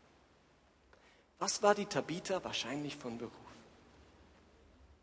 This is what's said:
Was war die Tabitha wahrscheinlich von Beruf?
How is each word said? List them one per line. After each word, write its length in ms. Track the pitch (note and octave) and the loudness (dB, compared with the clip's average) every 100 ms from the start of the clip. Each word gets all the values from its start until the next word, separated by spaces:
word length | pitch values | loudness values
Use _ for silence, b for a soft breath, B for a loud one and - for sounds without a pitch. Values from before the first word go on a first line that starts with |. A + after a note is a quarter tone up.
| - - - - - - - _ - - b b b - | -20 -20 -20 -20 -20 -20 -20 _ -20 -20 b b b -2
Was 220 | G3+ - | 0 6
war 120 | G3+ G#3 | 6 6
die 100 | F3+ | 4
Tabitha 560 | C#3 C3+ E3+ - F#3 | 0 0 -2 -2 -2
wahrscheinlich 520 | A2+ - A#2+ C#3+ D3 - | -2 -4 -2 -4 -4 -6
von 220 | B2+ A#2 | -8 -6
Beruf? 160 | A2+ - - - - - - - - - - - - - - - - - | -8 -12 -20 -20 -20 -20 -20 -20 -20 -20 -20 -20 -20 -20 -20 -20 -20 -20